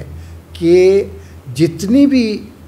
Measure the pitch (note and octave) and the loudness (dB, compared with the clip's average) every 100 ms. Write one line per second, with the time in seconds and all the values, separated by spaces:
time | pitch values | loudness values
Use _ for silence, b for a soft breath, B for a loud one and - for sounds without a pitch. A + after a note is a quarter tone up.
0 | - B B B - - E3+ F3+ F#3 G3 | -10 B B B -20 -4 2 4 4 2
1 | - - B B C3+ B2+ E3 - G3 C4 | -2 -10 B B -10 -2 -2 -2 0 2
2 | C#4+ C4 A3 G#3+ - - | 4 2 0 -4 -12 -20